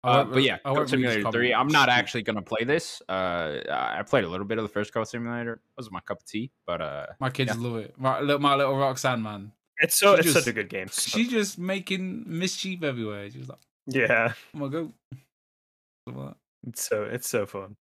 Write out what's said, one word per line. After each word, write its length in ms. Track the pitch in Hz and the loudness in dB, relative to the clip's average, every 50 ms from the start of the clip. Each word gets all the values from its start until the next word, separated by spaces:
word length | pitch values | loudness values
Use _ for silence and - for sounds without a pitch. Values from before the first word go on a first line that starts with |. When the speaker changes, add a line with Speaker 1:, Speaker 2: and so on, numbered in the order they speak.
| - | 4
Speaker 1:
Uh, 40 | 123 | 6
Speaker 2:
I 80 | 120 139 | 4 4
won't 100 | - 107 | 4 4
Speaker 1:
but 60 | 127 | 2
Speaker 2:
re-, 100 | 131 135 | 4 4
Speaker 1:
yeah, 120 | 123 104 - _ | 4 2 0 _
Speaker 2:
I 40 | 139 | 0
Speaker 1:
Goat 80 | 135 | 0
Speaker 2:
won't 20 | 147 | 0
read 40 | |
his 80 | 151 127 | 2 2
Speaker 1:
Simulator 420 | 135 131 127 123 113 107 101 117 | 2 2 2 2 2 2 0 2
three. 200 | 110 117 120 123 | 2 2 2 4
Speaker 2:
comments. 220 | 113 113 131 143 156 | 4 2 2 4 4
Speaker 1:
I'm 60 | 147 | 4
not 80 | 135 123 | 6 6
actually 340 | 123 123 120 - - 120 | 4 4 2 0 -4 -4
gonna 200 | 104 113 110 104 | -2 -2 -4 -4
play 220 | 90 - 113 110 117 | -4 -4 -2 -2 0
this. 380 | 127 147 - - - - - - - | 2 2 0 0 -4 -12 -14 -8 -4
Uh, 520 | 92 95 92 90 87 87 82 78 73 64 - - | -2 0 0 0 0 0 -2 -2 -4 -4 -4 -4
I 320 | 71 62 - 57 57 82 104 | -2 -2 -2 -2 -4 -4 -2
played 180 | - - 131 98 | 2 2 2 2
a 40 | 82 | 2
little 180 | 87 92 101 | -2 -4 -4
bit 120 | 98 110 113 | -2 -2 -4
of 40 | 110 | -4
the 40 | 104 | -4
first 240 | - 104 104 - | -4 -4 -4 -2
Goat 160 | - 117 110 - | -2 -4 -4 -4
Simulator. 460 | - 120 117 117 117 120 117 117 113 | -6 -8 -6 -6 -6 -6 -6 -8 -10
It 60 | 113 _ _ _ | _ _ _ _
wasn't 180 | - 123 110 95 | -16 -14 -12 -12
my 60 | 87 | -12
cup 200 | _ - 98 - | _ -8 -10 -10
of 60 | _ | _
tea, 240 | - - 107 120 135 _ _ _ | -8 -6 -6 -6 -6 _ _ _
but, 140 | - 87 80 | -6 -4 -4
uh, 260 | 80 71 69 71 - - - _ | -4 -6 -6 -8 -10 -12 -10 _
Speaker 2:
My 120 | 135 131 | -4 -4
kids 260 | 131 - 131 117 104 | -2 -2 -2 0 0
Speaker 1:
yeah. 60 | 117 120 | -2 -2
Speaker 2:
love 100 | 120 117 113 | -4 -4 -6
it. 160 | 104 - _ - | -8 -10 _ -2
My 220 | 131 131 135 - | 0 0 0 2
li-, 180 | 143 143 143 143 | 2 2 2 4
my 160 | 143 143 139 | 4 4 4
little 220 | 139 139 135 139 | 6 4 2 2
Roxanne, 460 | 135 139 135 131 127 - 135 127 117 | 2 2 0 0 0 0 0 0 0
man. 300 | 110 107 104 101 98 107 _ _ _ _ _ - | -4 -6 -8 -10 -14 -16 _ _ _ _ _ -2
Speaker 3:
It's 200 | 156 170 - - | 0 2 2 6
so, 160 | 196 202 196 | 8 8 8
Speaker 2:
She 60 | 165 | 8
Speaker 3:
it's 120 | 165 165 | 8 6
Speaker 2:
just, 60 | 139 170 139 | 6 4 4
Speaker 3:
such 60 | 120 | 2
a 20 | |
good 160 | 110 110 98 - | -2 -2 -4 -4
game. 200 | - 98 95 98 | -6 -8 -8 -6
Speaker 2:
she 340 | - - - - - 214 233 | -4 -4 -4 -2 0 0 0
just 320 | 240 254 220 208 196 - - | 2 2 0 0 0 -4 -6
making 680 | 175 185 190 196 185 - 190 185 185 185 185 - - | -4 -4 -4 -4 -4 -4 -4 -4 -4 -6 -6 -8 -8
mischief 560 | - 165 165 185 185 - - - 190 185 175 | -6 -4 -2 -2 -2 -2 -4 -6 -6 -6 -4
everywhere. 480 | 160 143 127 120 113 107 104 101 101 104 | -4 -4 -2 -2 -4 -6 -6 -8 -12 -12
She 80 | 120 131 | -14 -16
was 100 | 131 127 | -16 -16
like, 100 | - _ _ _ _ _ _ - | -18 _ _ _ _ _ _ -2
Speaker 3:
Yeah. 440 | 131 135 117 110 120 113 113 117 113 - - _ - | 0 2 4 6 6 4 4 2 0 -4 -16 _ -10
Speaker 2:
"Oh 40 | 151 | -8
my 100 | 143 135 | -8 -6
God." 240 | 139 165 165 147 - _ _ _ 131 131 _ _ _ _ _ _ _ _ _ _ _ _ _ _ _ _ _ 123 | -4 -6 -6 -8 -12 _ _ _ -20 -20 _ _ _ _ _ _ _ _ _ _ _ _ _ _ _ _ _ -14
Something 140 | 127 65 67 | -12 -12 -12
like 40 | - - | -14 -14
that. 20 | _ _ _ _ _ - 123 | _ _ _ _ _ -14 -12
Speaker 3:
It's 200 | 117 - - - | -10 -8 -4 -2
so, 140 | 113 107 104 | -2 -2 -2
it's 240 | 107 - 123 - - | -4 -6 -6 -6 -2
so 180 | - 113 101 | -2 -2 -2
fun. 300 | - - 98 95 98 104 _ | -2 -8 -12 -12 -12 -18 _